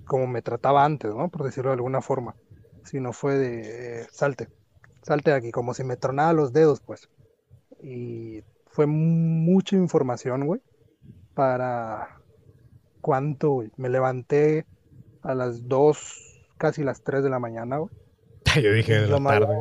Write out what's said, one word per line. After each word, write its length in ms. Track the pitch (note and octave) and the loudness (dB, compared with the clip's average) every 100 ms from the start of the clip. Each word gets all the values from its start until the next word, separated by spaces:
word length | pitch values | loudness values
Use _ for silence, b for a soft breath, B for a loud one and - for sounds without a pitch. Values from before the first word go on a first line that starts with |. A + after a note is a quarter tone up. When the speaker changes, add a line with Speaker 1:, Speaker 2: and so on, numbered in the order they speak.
| - | -4
Speaker 1:
como 220 | C3 B2+ | -2 -2
me 140 | A#2+ | -4
trataba 420 | - A#2 C3+ C#3 | -6 -2 2 4
antes, 320 | D3 D3+ A2 A2 | 4 0 -4 -4
¿no? 140 | F3 | -6
Por 140 | E3 C3+ | -6 -8
decirlo 240 | C3+ C3 | -4 -4
de 40 | B2+ | -2
alguna 260 | B2 C3 | -2 -4
forma. 340 | - C3 A#2 - _ - - - | -4 -4 -6 -14 _ -20 -20 -20
Sino 300 | - C#3 B2+ | -12 -8 -8
fue 240 | A2+ C#3+ C#3 | -4 -2 0
de, 640 | B2+ A#2 G#2+ A#2 B2 A#2 | -2 -6 -10 -12 -12 -12
eh, 60 | A#2 | -12
"Salte, 380 | - C#3+ C3 - _ _ _ _ _ | -4 -4 -4 -12 _ _ _ _ _
salte 280 | - D3+ E3 | -2 0 2
de 60 | C#3 | 0
aquí", 140 | A#2 | 0
como 220 | A#2+ A#2+ | -6 -6
si 100 | A#2+ C3 | -6 -6
me 100 | B2 | -4
tronara 380 | C3 C#3 D#3+ | -4 0 2
los 180 | E3 C#3 | 2 2
dedos, 280 | C#3 D#3+ C3 | 4 4 4
pues. 260 | - G#2+ _ _ _ _ _ - _ - | -4 -18 _ _ _ _ _ -20 _ -20
Y 600 | D3 B2 A#2+ A#2 A2+ A2 - _ _ | -14 -12 -10 -12 -12 -16 -18 _ _
fue 180 | - D3 | 0 2
mucha 920 | D#3 E3 E3 E3 D#3+ E3 F#3+ F#3 F#3+ | 2 2 2 2 2 4 4 4 2
información, 680 | F3 D#3+ C3 A#2 C3 B2+ C#3+ | 2 2 0 -4 -4 -2 -2
güey. 140 | A3 _ _ _ _ - - - | -4 _ _ _ _ -20 -20 -10
Para, 840 | - C3+ B2+ B2+ A#2+ A2 G#2+ - - _ _ _ _ _ - _ _ | 0 0 0 -2 -4 -6 -8 -12 -16 _ _ _ _ _ -20 _ _
¿cuánto, 520 | - C3+ D3 C3+ D#3 | -2 0 -2 -2 0
güey? 200 | C3+ A2 - | 0 -4 -8
Me 100 | B2+ | -2
levanté 800 | C3 C3 B2+ B2 D3 D3+ D#3 - _ _ - - _ | 0 0 -2 0 2 2 0 -4 _ _ -20 -20 _
a 120 | - | -6
las 360 | C3 B2+ A#2+ B2 | -4 -4 -6 -2
dos, 760 | C3 D3+ D3 - - - - _ - | 4 4 4 -4 -20 -20 -20 _ -4
casi 260 | D#3 D#3 | -2 -2
las 200 | C#3 B2 - | -4 -6 -4
tres 180 | C3+ | -2
de 60 | C#3 | 0
la 100 | C3 | -2
mañana, 380 | A#2+ A2+ A#2 C#3 | -6 -8 -6 -6
güey. 160 | F3+ - _ _ _ - | -8 -12 _ _ _ -6
Speaker 2:
<laughs> 180 | - D#3 | 0 2
Yo 120 | G#2+ | 4
dije, 180 | A2 - | 4 4
Speaker 1:
Y 40 | B2 | 4
Speaker 2:
"De 40 | B2+ | 4
Speaker 1:
yo 60 | |
Speaker 2:
la 60 | C#3+ | 2
Speaker 1:
me 80 | C#3 | 4
había 180 | C#3 C#3+ | 4 4
Speaker 2:
tarde". 120 | D3+ | 2